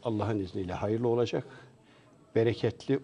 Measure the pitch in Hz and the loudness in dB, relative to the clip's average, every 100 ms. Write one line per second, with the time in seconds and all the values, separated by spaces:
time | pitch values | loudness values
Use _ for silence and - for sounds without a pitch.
0 | 120 107 104 107 92 101 92 92 104 113 | -4 -2 0 -2 -2 -6 -6 -2 0 0
1 | 120 117 113 143 - - - - - - | 2 2 2 -2 -6 -14 -20 -20 -20 -20
2 | - - - 110 113 107 113 - - 135 | -20 -20 -2 2 2 2 0 -2 -2 -2